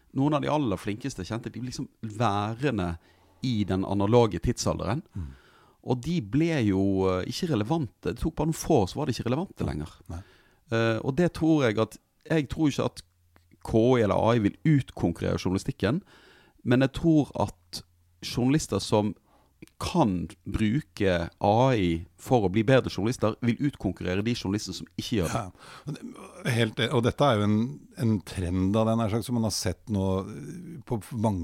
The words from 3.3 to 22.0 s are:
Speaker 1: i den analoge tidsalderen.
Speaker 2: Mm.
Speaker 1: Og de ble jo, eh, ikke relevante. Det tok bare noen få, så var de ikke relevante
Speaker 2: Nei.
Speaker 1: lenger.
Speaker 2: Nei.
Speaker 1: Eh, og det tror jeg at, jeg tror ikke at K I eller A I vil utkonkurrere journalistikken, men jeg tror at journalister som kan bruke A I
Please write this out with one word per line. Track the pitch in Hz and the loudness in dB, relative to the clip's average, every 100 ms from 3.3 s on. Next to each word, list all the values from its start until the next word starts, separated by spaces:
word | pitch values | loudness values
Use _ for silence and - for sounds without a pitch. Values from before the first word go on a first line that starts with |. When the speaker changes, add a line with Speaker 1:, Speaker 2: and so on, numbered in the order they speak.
| _ | _
Speaker 1:
i | 127 113 | -2 0
den | 101 95 95 | 0 0 0
analoge | 98 101 120 113 87 | 0 4 6 4 2
tidsalderen. | - 120 104 82 82 135 - - | -4 -2 -2 -2 -2 -4 -6 -10
Speaker 2:
Mm. | 76 67 _ _ _ _ | -12 -14 _ _ _ _
Speaker 1:
Og | - 123 | -4 -4
de | 131 175 | -2 -4
ble | 101 127 165 156 107 | 0 0 2 2 4
jo, | 95 98 95 95 | 4 4 4 2
eh, | 92 - | 2 -2
ikke | - 175 | -4 -2
relevante. | 123 107 165 127 _ - | 0 0 -2 -2 _ -6
Det | 117 | -4
tok | 160 - | -4 -2
bare | 151 | -2
noen | 156 | -2
få, | - 151 92 | 2 4 4
så | - | -2
var | 147 | -4
de | |
ikke | 120 107 | -4 -2
relevante | 131 190 - | -2 -4 -6
Speaker 2:
Nei. | 80 | -6
Speaker 1:
lenger. | 73 76 - - | -6 -8 -12 -14
Speaker 2:
Nei. | 85 - _ _ _ - | -14 -14 _ _ _ -4
Speaker 1:
Eh, | 113 113 110 | 0 0 0
og | - 135 | -2 0
det | 175 | 0
tror | - 160 156 | 2 2 4
jeg | 127 104 | 2 2
at, | 110 - _ _ - | -2 -4 _ _ -2
jeg | 160 135 | -2 0
tror | - 156 | 0 0
ikke | - 117 | 0 -4
at | - - _ _ _ _ _ | -4 -20 _ _ _ _ _
K | - 113 113 127 | 0 4 4 4
I | |
eller | 104 90 | 4 4
A | 101 120 | 4 4
I | |
vil | 101 - 160 | 2 0 2
utkonkurrere | 147 - - 90 82 92 92 | 4 2 -2 -2 0 -2 -2
journalistikken, | 95 92 - - 95 160 - - - - _ _ | 0 -2 -4 -2 0 -2 -4 -18 -20 -20 _ _
men | 120 123 | 0 2
jeg | 135 | 2
tror | - 170 156 135 - | 2 2 4 2 -2
at | - - _ - - _ _ _ | -4 -6 _ -16 -16 _ _ _
journalister | - - 123 151 - 98 | -8 -2 2 2 0 -4
som | - 110 104 - _ _ _ _ - - | 0 2 2 -4 _ _ _ _ -20 -10
kan | - 180 127 90 85 - - | -2 2 2 0 -4 -10 -6
bruke | 95 110 131 - - 95 87 85 - | -2 0 0 -4 -2 2 2 -2 -2
A | 101 110 131 120 | 2 4 4 2
I | 90 82 | 2 0